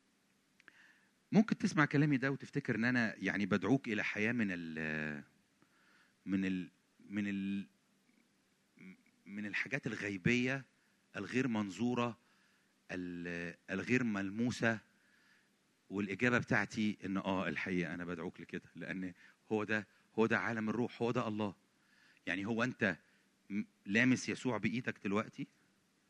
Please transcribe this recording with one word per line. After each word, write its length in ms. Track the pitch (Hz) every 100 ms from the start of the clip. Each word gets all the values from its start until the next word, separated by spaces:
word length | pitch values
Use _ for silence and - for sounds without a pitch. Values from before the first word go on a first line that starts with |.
| _ _ _ _ _ _ - - - _ _ _ _
ممكن 260 | 185 214 -
تسمع 280 | 208 151 143
كلامي 320 | 143 151 131
ده 140 | 135
وتفتكر 440 | 139 - 147 - 110
إن 100 | 120
أنا 300 | 123 110 -
يعني 280 | 92 92 98
بدعوك 420 | 101 98 135 117
إلى 160 | 104
حياة 280 | - 104 107
من 160 | 123 101
ال-، 760 | 87 82 80 80 78 76 73 69 _ _ _ _ _ _ _ _ _ 92
من 200 | 98 95
ال-، 260 | 92 87 - _ _ -
من 180 | 101 101
ال-، 400 | 98 98 98 95 _ _ _ _ _ _ _ _ _ _ - 92 - _ _ -
من 200 | 101 104
الحاجات 420 | 95 - 127 135
الغيبية، 800 | 98 101 95 120 123 127 135 123 _ _ _ _ 101
الغير 320 | 92 117 131
منظورة، 680 | 107 101 90 120 123 120 110 _ _ _ _ _ _ -
ال-، 640 | 92 90 87 87 87 85 82 -
الغير 340 | 95 90 127
ملموسة. 760 | 117 98 98 107 120 104 117 110 - _ _ _ _ _ _ _ _ _ -
والإجابة 480 | 95 98 95 123 120
بتاعتي 600 | - 117 101 117 107 - 95
إن 120 | 95
آه، 300 | - 95 85
الحقيقة 460 | 73 95 90 80
أنا 120 | 87 87
بدعوك 360 | 85 87 -
لكده، 280 | 85 87 - 85
لأن 380 | 85 90 92 - - _ -
هو 120 | 107
ده، 240 | 104 110 98 _ _ -
هو 60 | 110
ده 140 | 110
عالم 300 | 98 113 107
الروح، 320 | 107 120 -
هو 100 | 117
ده 160 | 127 113
الله. 280 | 104 104 - _ _ _ _ - _ -
يعني 200 | 90 101
هو 180 | 113
أنت 340 | 127 - 110 80 _ _ _ _ -
م-، 140 | 101 110 _ 101
لامس 440 | 110 127 123 -
يسوع 280 | 95 127 107
بإيدك 460 | 113 117 120 -
دلوقتي؟ 440 | 101 101 117 - 131 _ _ _ _ _